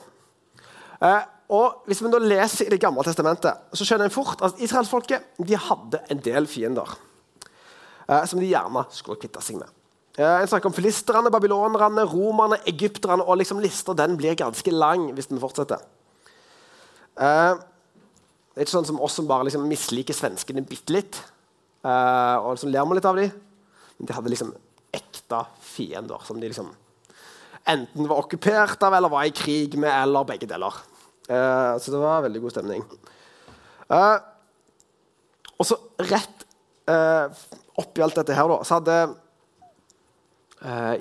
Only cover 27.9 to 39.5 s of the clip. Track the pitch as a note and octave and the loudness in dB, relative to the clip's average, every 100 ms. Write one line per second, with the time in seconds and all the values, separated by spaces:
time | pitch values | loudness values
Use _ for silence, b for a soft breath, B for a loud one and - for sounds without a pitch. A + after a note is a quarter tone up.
27.9 | D3 D3+ D3 - E3+ G#3 G#3+ G#3 - G3 | -6 -2 -2 -2 -2 0 2 2 2 2
28.9 | F#3 F3 C#3+ D3+ D3 - D3 D3 C#3+ D3+ | 4 2 0 -2 -2 -2 -2 -2 -2 0
29.9 | C3+ C3+ C#3 C3+ G#2 A2 E2+ G2 - - | 2 2 0 -2 -8 -10 -8 -8 -8 -20
30.9 | b b b - B2 C3 C3 B2 A#2+ C3+ | b b b -4 0 2 2 0 -2 -4
31.9 | C#3+ D3+ D#3+ C3 A2 A#2+ - G2+ G2+ - | -2 0 0 0 -6 -8 -8 -6 -8 -10
32.9 | - B B B B B B B B B | -20 B B B B B B B B B
33.9 | D#3+ G#3 G#3+ - _ _ _ _ _ _ | 4 6 4 -2 _ _ _ _ _ _
34.9 | _ _ _ _ _ - - F3+ A3+ - | _ _ _ _ _ -16 -4 0 0 -4
35.9 | - F3+ G3+ - - - _ _ _ - | -8 -2 0 -2 -16 -20 _ _ _ 0
36.9 | E3 D#3+ D#3+ C#3+ C#3+ - - _ - - | 2 4 2 0 -8 -20 -20 _ -10 -6
37.9 | - D#3 D#3+ D3 C#3+ D#3+ D#3+ - E3+ D#3+ | 0 0 0 0 2 4 2 2 0 4
38.9 | E3 D#3+ - _ _ _ | 2 2 -4 _ _ _